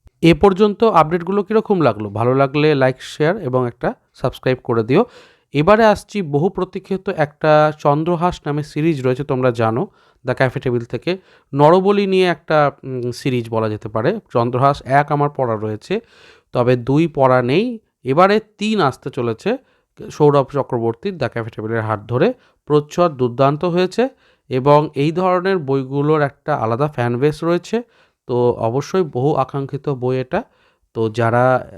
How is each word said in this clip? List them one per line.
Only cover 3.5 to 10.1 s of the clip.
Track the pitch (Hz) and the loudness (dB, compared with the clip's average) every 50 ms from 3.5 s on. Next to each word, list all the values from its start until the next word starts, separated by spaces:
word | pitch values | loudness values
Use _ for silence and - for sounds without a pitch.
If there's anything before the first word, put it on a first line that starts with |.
| 127 127 127 120 | -2 -2 -2 -2
একটা | 117 _ - 175 254 - _ _ _ | -6 _ -6 -6 -6 -6 _ _ _
সাবস্ক্রাইব | - - 127 - - - 135 127 123 _ | -6 -6 -6 -6 -2 -2 -2 -2 -2 _
করে | - 120 113 110 | -4 -2 -2 0
দিও। | 110 131 175 240 - - - - _ _ _ _ _ | 2 2 2 2 0 -4 -20 -20 _ _ _ _ _
এবারে | - 139 151 175 208 214 226 | -4 0 4 4 4 6 6
আসছি | 214 202 - - _ - 208 | 2 2 0 -4 _ -8 -6
বহু | 190 147 143 143 156 196 | -6 -2 -2 -2 -2 -2
প্রতীক্ষিত | 190 - 185 185 - 196 - - 196 190 - - | -2 -4 -6 -6 -6 -14 -8 -8 -8 -6 -6 -8
একটা | 185 - 151 143 - _ - 156 151 151 151 151 151 151 | -4 -2 -4 -4 -4 _ 2 4 4 4 4 2 0 0
চন্দ্রহাস | - 151 143 151 160 170 180 160 170 180 175 - _ | 0 0 0 2 0 -2 -2 0 -2 -2 -2 -4 _
নামে | 156 143 151 147 | -6 -4 -4 -6
সিরিজ | 151 - 151 151 170 160 135 123 | -6 -6 -2 0 0 0 0 0
রয়েছে, | 131 127 127 143 | -2 -2 -2 -2
তোমরা | - 139 127 127 127 | -4 -4 0 0 -2
জানো, | 117 113 113 113 113 123 185 214 _ _ _ _ | 0 0 0 0 0 -2 -4 -6 _ _ _ _